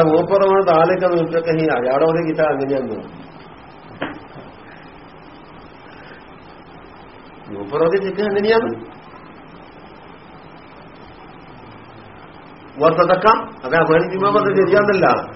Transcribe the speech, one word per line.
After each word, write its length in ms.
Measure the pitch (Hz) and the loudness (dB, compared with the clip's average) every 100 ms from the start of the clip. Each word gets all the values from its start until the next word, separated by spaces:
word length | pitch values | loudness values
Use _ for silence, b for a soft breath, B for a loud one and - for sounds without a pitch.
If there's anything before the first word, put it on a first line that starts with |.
| 160 | 4
മൂപ്പറമാണ് 600 | 160 175 196 196 196 180 | 2 2 2 2 2 4
ദാലിക 380 | 160 165 185 185 | 4 2 2 0
മിൻ 160 | 170 160 | 0 -2
ഫിഖ്ഹി, 380 | 165 165 160 156 | -2 -2 0 0
അയാളെ 360 | 131 123 135 160 | 0 0 0 2
ഒരു 160 | 165 | 0
കിതാബ് 280 | 165 156 156 | -2 0 0
അങ്ങനെയാന്ന്. 460 | 139 135 139 120 104 90 - - - - - - - - - - - - - - - - - - - - - - - - - - - - - - - - - - - - - - - - - - - - | -2 -2 -4 -4 -10 -14 -18 -20 -20 -20 -20 -20 -20 -20 -12 -12 -12 -18 -20 -20 -20 -20 -20 -20 -20 -20 -20 -20 -20 -20 -20 -20 -20 -20 -20 -20 -20 -20 -20 -20 -20 -20 -20 -20 -20 -20 -20 -20 -20 -16
മൂപ്പറ 340 | 101 101 147 | -14 -8 -2
ഒരു 160 | 165 190 | 0 0
ഫിഖ് 260 | 190 185 208 | -4 -4 -4
എങ്ങനെയാണ്? 440 | 202 208 226 233 - - - - - - - - - - - - - - - - - - - - - - - - - - - - - - 110 113 55 107 - - - - - - - | -2 0 0 0 -6 -14 -20 -20 -20 -20 -20 -20 -20 -20 -20 -20 -20 -20 -20 -20 -20 -20 -20 -20 -20 -20 -20 -20 -20 -20 -20 -20 -20 -20 -20 -20 -20 -20 -20 -20 -20 -20 -20 -14 0
വസതക്ക, 500 | 160 160 175 180 202 226 - - | 2 4 2 2 4 2 0 -12
അത് 140 | 127 160 | -4 0
അബൂ 160 | 156 | 2
ഹനീഫ 200 | 160 185 190 | 2 0 -2
ഇമാം 160 | 202 | 0
പറഞ്ഞത് 260 | 208 202 190 | 0 0 0
ശരിയാന്നല്ല. 480 | 175 202 202 196 143 110 - | 2 2 2 2 2 0 -4